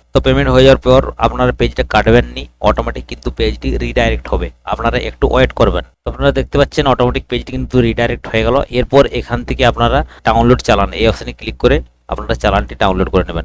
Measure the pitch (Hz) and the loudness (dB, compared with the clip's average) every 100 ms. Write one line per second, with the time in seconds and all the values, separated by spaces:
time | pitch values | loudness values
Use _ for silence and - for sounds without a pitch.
0 | _ 135 135 135 135 127 135 131 127 127 | _ 0 2 2 4 6 6 6 4 2
1 | - - 117 123 123 - 120 - - 110 | 2 -2 -2 0 -2 0 -2 -2 0 0
2 | 113 120 120 127 131 _ 104 117 117 127 | 4 4 2 -6 -14 _ -2 0 -4 -8
3 | - 117 120 - 110 - 131 123 120 120 | -12 -10 -10 -4 -4 -4 -6 -4 -2 0
4 | 113 110 - 92 85 - - 107 113 120 | 0 -2 -4 -4 -4 -10 -10 -4 -2 -2
5 | 110 - - 127 127 - 107 87 - _ | -6 -4 0 2 0 2 0 0 -6 _
6 | 123 123 139 135 131 143 113 - 139 123 | -12 -2 -2 0 -2 0 0 0 0 2
7 | 123 127 - 120 - 131 127 127 113 117 | 0 -2 -4 -6 -6 -8 -2 0 0 0
8 | 117 120 - 110 113 131 - 123 127 139 | -2 -4 -4 -2 0 0 0 -4 2 2
9 | 135 120 - 123 117 - 123 113 117 135 | 2 -2 -4 -6 -4 0 0 2 0 0
10 | - - 117 113 117 123 - 101 98 90 | -4 -4 0 2 4 2 2 0 0 0
11 | 113 - 120 - 110 - 120 151 - _ | 0 0 -8 -10 -12 -2 0 0 -4 _
12 | - 98 107 113 107 98 104 120 101 92 | -10 -10 -6 -4 0 0 -2 -2 0 0
13 | 92 92 87 82 | 0 0 -2 -6